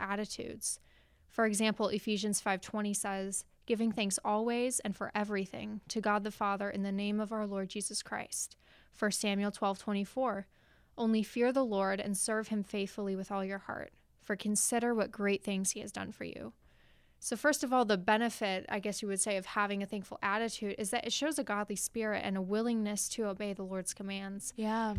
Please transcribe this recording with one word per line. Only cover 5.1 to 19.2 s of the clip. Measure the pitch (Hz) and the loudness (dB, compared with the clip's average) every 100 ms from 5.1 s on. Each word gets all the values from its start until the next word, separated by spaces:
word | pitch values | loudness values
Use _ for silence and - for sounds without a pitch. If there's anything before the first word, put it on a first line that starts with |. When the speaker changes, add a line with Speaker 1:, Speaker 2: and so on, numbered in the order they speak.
Speaker 1:
everything | 208 208 196 190 - 214 214 - | -2 0 0 -2 -6 -8 -8 -6
to | 220 | 0
God | 208 208 | 2 2
the | 208 | 0
Father | - 208 202 202 | -2 0 0 -2
in | 196 | -2
the | 196 | -2
name | 196 208 208 | 0 0 0
of | 208 | 0
our | 220 208 | -2 -2
Lord | 196 190 | -2 -4
Jesus | 208 202 - | -4 -4 -6
Christ." | - 214 - - - - - - - | -4 -6 -6 -6 -6 -10 -20 -20 -20
First | - 208 - | -2 0 2
Samuel | 208 196 202 | 0 2 0
twelve | - 202 196 | 0 0 0
twenty-four, | - 202 196 262 254 190 - _ _ - _ - | -2 -2 -2 0 0 -2 -6 _ _ -20 _ 0
"Only | 226 220 | 4 4
fear | 208 240 240 | 4 2 4
the | 262 | 4
Lord | 247 196 190 196 | 2 2 2 2
and | 208 190 | 0 0
serve | - 214 214 | 0 0 0
him | 214 | -2
faithfully | 190 208 196 - 196 | -2 -2 -2 -2 -2
with | 190 190 | -2 -2
all | 196 | -2
your | 190 196 | -2 -4
heart, | - - - - _ _ | -6 -8 -8 -14 _ _
for | - | -4
consider | 202 208 208 - 240 240 | -2 0 2 2 4 4
what | 226 190 | 2 0
great | - 202 196 | 0 2 2
things | 208 190 190 | 0 0 0
he | 208 | -2
has | 214 | -6
done | 196 196 | -6 -6
for | - | -6
you." | - - 226 - - - - - _ _ | -8 -8 -12 -14 -20 -20 -20 -20 _ _
So | - 233 | -6 2
first | 294 294 | 2 2
of | 254 | 4
all, | 254 | 4
the | 214 196 | 6 4
benefit, | 190 214 233 - 208 185 - | 4 4 4 0 0 -2 -2
I | 208 | -2
guess | 208 196 | -2 -2
you | 208 | -2
would | 196 | 0